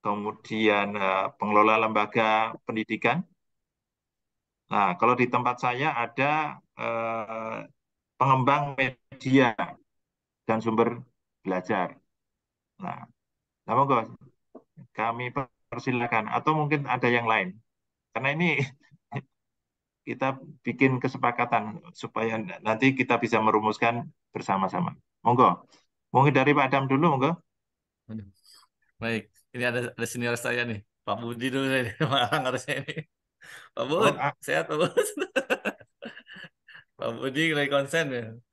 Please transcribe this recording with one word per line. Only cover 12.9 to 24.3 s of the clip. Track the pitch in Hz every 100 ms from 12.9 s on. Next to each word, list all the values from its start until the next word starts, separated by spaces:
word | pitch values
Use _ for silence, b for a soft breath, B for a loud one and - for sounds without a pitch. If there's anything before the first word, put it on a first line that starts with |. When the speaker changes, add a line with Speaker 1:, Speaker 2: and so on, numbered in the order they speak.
| 90 - _ _ _ _ _ -
Speaker 1:
nah, | 120
monggo, | 139 123 110 - - _ _ - _ - 135 -
kami | 113 120 123 120 - _ _
persilakan. | 120 131 123 120 113 107 117
Atau | 151 156
mungkin | 147 147 135
ada | 123 123
yang | 120 117
lain. | 110 92 104 _ _ _ _ _
Karena | - 135 147
ini | 175 135
<laughs> | 131 - _ - _ 135 - _ _ _ _ _ _ _ -
kita | 117 135 131 - - -
bikin | 120 135 127
kesepakatan | 127 127 123 120 123 117 110 104 -
supaya | - 113 110 113 113 95 90
nanti | 107 113 135 131
kita | 120 120
bisa | 110 113
merumuskan | 110 107 107 107 117 120 - _ _